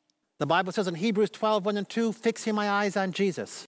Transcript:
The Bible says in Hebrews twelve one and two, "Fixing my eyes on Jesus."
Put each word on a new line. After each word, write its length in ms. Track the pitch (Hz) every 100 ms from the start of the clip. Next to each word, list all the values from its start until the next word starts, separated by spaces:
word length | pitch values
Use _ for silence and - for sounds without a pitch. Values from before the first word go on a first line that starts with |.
| _ _ _ -
The 80 | 147
Bible 260 | 170 185
says 160 | 220 185
in 60 |
Hebrews 320 | 165 226 202 202
twelve 380 | - 220 214
one 100 | 190
and 120 | 208 196
two, 260 | 226 226
"Fixing 420 | - 226 226 220
my 280 | 208 208 202
eyes 140 | 208 202
on 140 | 190
Jesus." 540 | 165 196 151 104 -